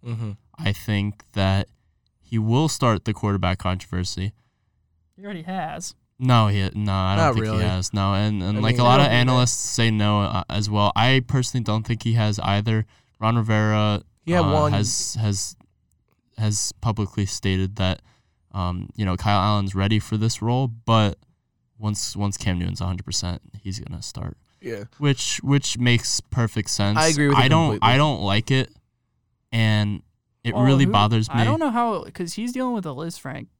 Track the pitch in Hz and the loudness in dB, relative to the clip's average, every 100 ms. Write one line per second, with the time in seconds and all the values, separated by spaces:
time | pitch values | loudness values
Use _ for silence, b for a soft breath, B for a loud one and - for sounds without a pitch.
0 | 120 113 113 104 _ - 160 104 - 104 | -8 -8 -8 -10 _ -6 -4 -4 -2 0
1 | 101 - - - 95 95 - _ _ _ | 0 -4 -10 -2 2 2 -2 _ _ _
2 | _ _ _ 113 110 120 156 - 127 104 | _ _ _ -2 2 2 2 2 2 2
3 | - 104 104 101 92 92 92 92 - 90 | -2 -4 0 0 0 -2 -2 -4 -4 -6
4 | 92 - 95 - _ _ _ _ _ _ | -4 -4 -8 -8 _ _ _ _ _ _
5 | _ _ 202 190 160 190 156 147 185 - | _ _ -14 -12 -10 -8 -8 -10 -14 -16
6 | _ _ 127 123 107 101 98 - 104 95 | _ _ 4 4 4 2 -2 -2 -2 0
7 | 92 98 151 113 110 - 90 92 90 104 | 0 2 2 2 0 0 0 0 -2 -2
8 | 98 98 107 104 90 104 110 123 120 131 | 0 0 0 -2 -2 0 0 2 6 6
9 | 139 120 123 127 123 - - - 113 110 | 6 4 4 4 2 0 -6 0 0 2
10 | 104 104 101 98 - 95 104 104 101 - | 2 2 0 -2 -4 -4 -2 0 2 2
11 | 117 131 123 135 123 131 113 107 110 117 | 2 2 0 -2 -2 -4 -2 -2 -2 -4
12 | - 113 107 104 - 101 107 110 110 b | 0 0 0 0 0 0 2 0 -2 b
13 | b _ 110 117 107 107 107 107 107 104 | b _ 0 0 2 2 2 2 2 0
14 | - _ - 175 156 151 151 104 104 - | -4 _ -2 0 2 2 2 2 0 -4
15 | - - 107 101 - - _ _ _ _ | -6 -2 -2 -2 -6 -12 _ _ _ _
16 | _ _ _ - 107 101 - - 113 107 | _ _ _ -6 -2 -2 -4 -6 -4 -2
17 | 101 - 101 - 98 95 95 104 92 - | -4 -2 -4 -4 -2 -2 -2 -2 -2 -2
18 | _ _ _ _ _ 98 90 90 98 - | _ _ _ _ _ -6 -4 -4 -10 -4
19 | 101 90 - 104 98 104 98 95 98 107 | -2 -2 2 2 2 0 0 -2 0 0
20 | - 110 110 - 110 123 131 113 - 113 | 0 -2 -2 -2 -2 -2 -2 -6 0 2
21 | 104 - _ _ _ _ _ _ 107 104 | 2 -2 _ _ _ _ _ _ -6 -4
22 | - - 101 98 - 90 87 92 92 90 | -6 -4 -4 -4 -4 -2 -4 -4 -6 -6
23 | - - 90 90 _ - 95 95 - 87 | -6 -6 -6 -8 _ -16 -12 -10 -10 -12
24 | - - - - _ _ - 110 104 _ | -12 -10 -10 -12 _ _ -12 -12 -14 _
25 | 147 135 - - 131 143 - - 123 120 | 0 0 -2 -4 2 2 2 0 2 2
26 | - - - - 113 - 101 - 101 107 | 0 -6 -4 -2 -2 -2 -6 -2 0 2
27 | 160 151 143 139 127 160 160 107 113 127 | 2 4 4 6 6 6 4 2 4 4
28 | 151 117 98 101 110 131 131 _ _ _ | 4 2 0 0 2 0 -2 _ _ _
29 | _ _ _ _ _ 113 110 107 104 104 | _ _ _ _ _ 0 2 2 0 -4
30 | - _ _ _ 120 113 127 135 156 104 | -10 _ _ _ -6 2 4 6 4 4
31 | 107 113 110 123 113 320 311 233 240 196 | 4 2 0 0 2 2 0 0 -2 -2
32 | - - 175 190 240 247 254 240 175 131 | -6 -10 -8 -6 -8 -4 -4 -4 -6 -8
33 | 165 170 135 135 - _ | -10 -10 -12 -12 -14 _